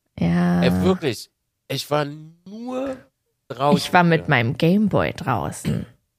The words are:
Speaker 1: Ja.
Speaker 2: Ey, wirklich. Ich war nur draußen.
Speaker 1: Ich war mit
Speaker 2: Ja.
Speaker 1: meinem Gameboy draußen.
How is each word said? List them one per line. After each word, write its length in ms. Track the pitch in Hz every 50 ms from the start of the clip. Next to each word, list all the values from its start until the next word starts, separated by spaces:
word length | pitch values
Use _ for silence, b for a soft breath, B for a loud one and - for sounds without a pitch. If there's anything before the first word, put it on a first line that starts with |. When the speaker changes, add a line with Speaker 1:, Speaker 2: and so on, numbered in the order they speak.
| _ _ _ -
Speaker 1:
Ja. 420 | 175 170 170 175 175 175 175 175 175
Speaker 2:
Ey, 200 | 175 180 185 180
wirklich. 460 | 185 190 185 - 139 110 - - - _ _ _ _ _ _ _ -
Ich 240 | - 135 - -
war 140 | 143 147 147
nur 920 | 143 147 156 156 160 165 170 - 190 202 226 233 247 254 254 269 277 262 262 - _ _ _ _ _ _ _ _ -
draußen. 280 | 127 120 135 143 143 139
Speaker 1:
Ich 160 | - - -
war 100 | 180 175
mit 180 | 170 165 160
Speaker 2:
Ja. 60 | 165 -
Speaker 1:
meinem 280 | 147 123 117 117 151 -
Gameboy 560 | - 165 180 208 220 196 - 113 87 67 -
draußen. 720 | - - - 127 98 73 - - - - - - - - - _ _ _ _ _